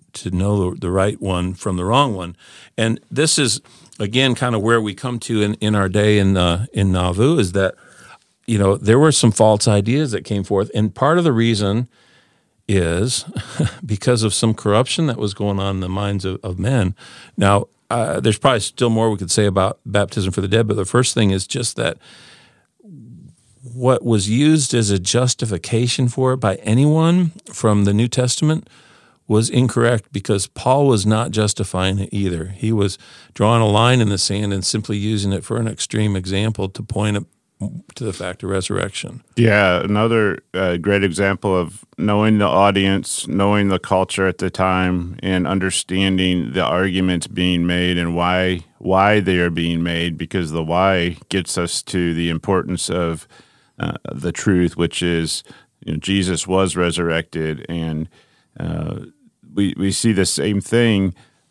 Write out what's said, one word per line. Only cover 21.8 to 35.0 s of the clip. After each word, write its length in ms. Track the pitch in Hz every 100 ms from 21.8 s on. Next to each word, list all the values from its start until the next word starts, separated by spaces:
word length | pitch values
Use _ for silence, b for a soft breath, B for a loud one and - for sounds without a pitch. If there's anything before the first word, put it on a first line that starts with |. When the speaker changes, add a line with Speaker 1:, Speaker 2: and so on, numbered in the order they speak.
| - - B B B B B B B _ 214 151 - - - _ _ _
Speaker 1:
what 420 | 127 123 127 123
was 260 | 120 107 98
used 440 | 120 151 156 135
as 160 | 120 101
a 80 | 98
justification 1080 | 87 120 127 - 113 90 - 113 123 - 123
for 260 | 131 131
it 40 | 127
by 180 | 110 95
anyone 760 | 110 117 147 160 165 180 165 - -
from 320 | - 110 104
the 80 | 101
New 140 | 101 120
Testament 640 | - 123 - 151 160 - b b b b b -
was 240 | 107 113
incorrect, 640 | 123 127 120 117 113 -
because 340 | 101 - 101 -
Paul 400 | - 123 139 139
was 180 | 110
not 280 | 104 110 117
justifying 640 | 104 104 - 98 92 95 98
it 120 | 98
either. 340 | 98 95 82 90
He 240 | 98 113
was 260 | 110 98 - B B B
drawing 260 | - 104 117
a 60 | 110
line 340 | 104 120 127
in 80 | 104
the 100 | 95
sand 340 | - 101 104
and 120 | 98
simply 320 | - 107 104
using 360 | 104